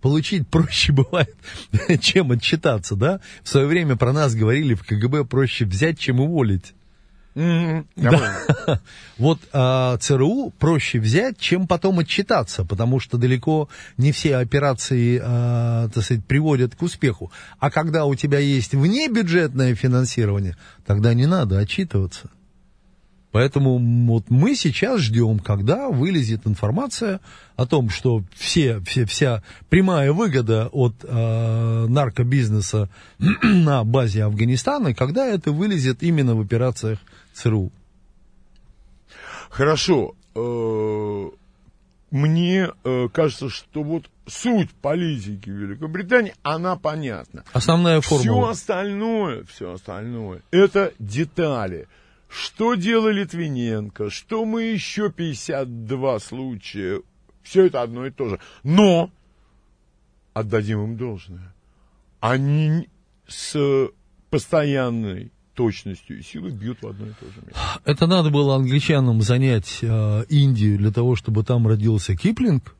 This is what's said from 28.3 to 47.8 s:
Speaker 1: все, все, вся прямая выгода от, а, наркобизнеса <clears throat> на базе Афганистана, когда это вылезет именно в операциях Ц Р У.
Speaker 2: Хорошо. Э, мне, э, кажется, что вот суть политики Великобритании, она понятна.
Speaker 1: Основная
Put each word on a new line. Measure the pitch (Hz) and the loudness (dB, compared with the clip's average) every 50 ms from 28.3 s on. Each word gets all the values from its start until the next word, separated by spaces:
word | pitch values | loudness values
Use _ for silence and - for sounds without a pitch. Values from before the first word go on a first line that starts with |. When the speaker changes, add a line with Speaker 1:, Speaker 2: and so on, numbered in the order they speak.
| - | -14
Speaker 1:
все, | - - - - 175 156 127 113 104 | -12 -8 -2 0 2 2 2 0 -2
все, | 90 - - 131 120 | -6 -4 -2 -2 -2
вся | 98 - - 151 135 120 107 - - - - - _ | -2 0 0 0 0 0 -2 -6 -12 -20 -20 -4 _
прямая | - 185 190 190 185 156 139 139 | 2 2 2 2 2 2 2 2
выгода | 147 175 233 214 139 135 120 110 113 110 113 120 | 2 2 0 0 2 0 2 2 0 0 0 -4
от, | - 139 127 120 110 - - | -2 0 0 0 -2 -4 -12
а, | - 123 117 113 113 113 113 117 113 113 113 117 113 113 113 113 113 | -6 -2 -2 0 0 0 -2 -2 -2 -2 0 0 0 0 0 0 2
наркобизнеса | 120 143 143 123 101 - 123 120 127 139 123 107 107 107 98 - - 110 104 95 - - - | 2 2 0 0 0 -2 0 2 2 2 2 2 0 0 -2 0 -2 -2 -2 -2 -6 -16 -20
<clears throat> | - _ _ - 165 214 - - | -20 _ _ 0 0 0 2 2
на | 226 208 180 165 151 143 131 113 | 4 4 6 4 4 2 2 0
базе | 110 117 135 123 113 95 107 107 | 2 2 2 2 2 0 0 0
Афганистана, | 107 104 104 113 120 127 123 - - 285 294 240 156 117 | 0 0 0 0 2 0 0 0 -2 -2 0 0 -2 0
когда | - 127 131 160 240 269 254 | 0 -2 -2 0 0 0 0
это | 214 185 - - | -2 -2 -2 -2
вылезет | 147 151 190 214 202 165 131 131 127 - - | -2 0 0 0 0 0 0 0 -2 0 0
именно | 170 170 156 139 127 117 | 0 0 2 2 2 0
в | 110 | 0
операциях | 107 101 117 113 123 127 120 - - 110 110 104 - _ - - _ _ _ | 0 0 0 0 0 -2 -2 -4 -6 -6 -6 -6 -10 _ -20 -20 _ _ _
Ц | - - 120 | -4 -2 0
Р | 110 | 0
У. | 107 92 - - - - _ _ _ _ _ _ _ _ _ _ _ _ _ _ - _ - - _ _ - - _ _ _ - - - - - - - - | 2 0 -2 -6 -14 -20 _ _ _ _ _ _ _ _ _ _ _ _ _ _ -20 _ -20 -20 _ _ -20 -20 _ _ _ -20 -20 -20 -18 -18 -18 -18 -14
Speaker 2:
Хорошо. | - - 135 147 156 147 - - 175 139 101 - - _ _ _ _ | -4 0 2 2 2 0 2 2 2 2 2 -2 -6 _ _ _ _
Э, | 110 117 120 120 117 113 113 110 110 107 107 107 107 107 104 104 101 98 90 - _ _ _ _ _ _ - _ _ _ _ _ _ _ _ | -6 -6 -4 -4 -4 -4 -2 -2 -2 -2 -2 -2 -4 -4 -6 -6 -6 -8 -10 -12 _ _ _ _ _ _ -20 _ _ _ _ _ _ _ _
мне, | - 135 143 156 156 165 175 175 180 190 190 165 - _ _ | -4 0 0 2 2 2 2 2 2 0 0 -2 -4 _ _
э, | 123 127 127 123 117 | -4 -2 -2 -2 -2
кажется, | - - 160 151 - - 135 131 | 0 0 0 0 0 -4 -10 -10
что | 107 - - _ _ 151 151 | -10 -10 -16 _ _ -8 -6
вот | 147 160 165 - - _ _ _ - | -4 -6 -6 -8 -12 _ _ _ -18
суть | - - - 233 247 214 170 - | -16 -6 -2 0 0 0 0 -2
политики | - _ - 139 151 170 175 165 151 127 95 101 104 98 104 101 | -6 _ -4 -4 -2 -2 -2 -4 -4 -6 -6 -10 -12 -12 -12 -12
Великобритании, | 98 101 101 98 101 127 156 156 160 185 196 175 247 247 226 190 - _ _ | -12 -10 -10 -10 -10 -10 -10 -8 -8 -8 -4 2 2 2 2 2 -6 _ _
она | 143 151 160 170 185 185 | -4 -4 -4 -4 -4 -6
понятна. | 180 - 156 151 160 151 131 110 82 64 - - - - - - | -4 -4 -6 -4 -4 -6 -6 -8 -8 -12 -14 -20 -20 -20 -6 -4
Speaker 1:
Основная | 131 117 - 165 170 | -2 2 2 4 4